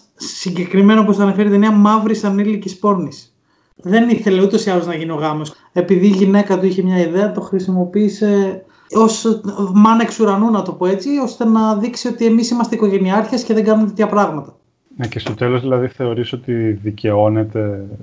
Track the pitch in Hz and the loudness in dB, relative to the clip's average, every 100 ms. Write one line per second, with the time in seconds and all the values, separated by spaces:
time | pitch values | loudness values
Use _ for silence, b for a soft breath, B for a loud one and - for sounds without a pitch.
0 | _ _ - - 185 170 180 190 202 220 | _ _ -14 -10 -6 -6 -2 4 4 6
1 | 190 196 196 185 208 202 214 208 208 220 | 4 2 2 2 2 4 4 4 4 4
2 | 220 220 208 196 208 202 180 - 208 185 | 2 -2 -2 0 0 -2 -6 -4 0 0
3 | 143 - - _ _ _ _ _ 175 220 | -4 -10 -20 _ _ _ _ _ 0 2
4 | 233 220 208 185 196 214 208 180 170 160 | 2 2 2 2 2 2 0 -2 -2 -6
5 | 165 151 156 151 151 b b 180 175 180 | -6 -4 -4 -4 -8 b b -4 0 2
6 | 202 190 196 202 202 185 190 185 185 185 | 4 4 2 2 2 0 0 0 0 0
7 | 165 180 208 180 - 190 185 185 180 208 | 0 0 -2 -4 -6 -4 -2 -2 -2 0
8 | 208 - 208 202 190 185 - b b 214 | 0 0 0 2 0 -4 -14 b b 2
9 | 220 - 226 208 196 196 196 196 214 233 | 2 2 -2 -2 -4 -6 0 4 6 4
10 | 226 - 208 196 226 208 180 - 185 196 | 0 0 0 2 2 0 -2 -4 -2 -2
11 | 277 285 240 - 226 220 220 208 233 - | -2 -4 -4 -2 2 2 2 0 -2 -4
12 | 247 247 226 226 226 240 - 220 208 190 | -8 -2 2 2 2 -2 -2 0 0 2
13 | 185 208 208 240 - 214 208 214 214 - | 0 0 -2 -4 -2 0 2 2 2 0
14 | 208 202 185 151 - - _ _ _ - | 0 0 0 -2 -10 -18 _ _ _ -10
15 | 117 110 - 107 123 127 131 123 127 - | -8 -8 -8 -4 -2 -2 0 -2 -2 -4
16 | 123 117 117 123 127 120 110 101 107 104 | -4 -4 -6 -8 -6 -2 -2 -2 -6 -4
17 | 110 104 107 110 110 110 104 101 98 104 | -2 2 2 0 -2 -4 -6 -6 -10 -14